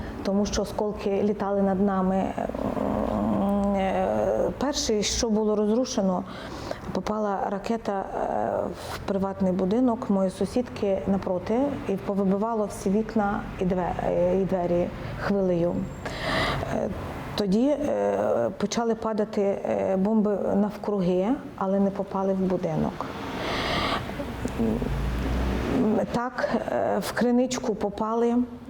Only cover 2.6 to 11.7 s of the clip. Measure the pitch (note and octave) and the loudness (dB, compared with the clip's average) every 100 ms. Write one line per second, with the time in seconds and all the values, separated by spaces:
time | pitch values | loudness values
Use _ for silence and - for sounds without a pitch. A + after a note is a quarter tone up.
2.6 | - - - - - G#2+ G#3 G3 G3 G3+ | -4 -2 -2 0 0 0 2 2 2 2
3.6 | G3+ G3 F#3+ F#3+ F#3+ G#3+ G3 - F#3 F3+ | 2 2 2 2 0 2 2 2 0 0
4.6 | C4 C#4+ - G#3+ G3 - A#3+ G#3+ G#3+ G#3 | -2 0 0 0 0 0 2 2 2 2
5.6 | G#3 A3 B3+ - F#3+ F#3 G3 - - - | 2 2 2 0 0 0 -4 -10 -12 -10
6.6 | - - - - - G#3+ G#3+ F#3+ - G3 | -10 -10 -6 -4 -2 -2 0 0 0 -2
7.6 | G3 A3+ A3+ G3 - - - - G#2+ G2+ | -2 -2 -2 -4 -4 -4 -2 0 0 0
8.6 | - - - - - G3 G3 G3 F#3+ F#3 | -2 -6 -8 -8 -4 -2 -2 0 0 2
9.6 | F#3 A3 B3+ A3+ B3 G3 F#3+ F#3 F#3+ B3+ | 2 4 4 2 2 2 2 0 -2 0
10.6 | B3 - G3+ F#3+ - G3 F#3+ F3+ F3+ A3+ | -2 -2 0 0 0 0 0 -2 0 0
11.6 | C#4+ | 0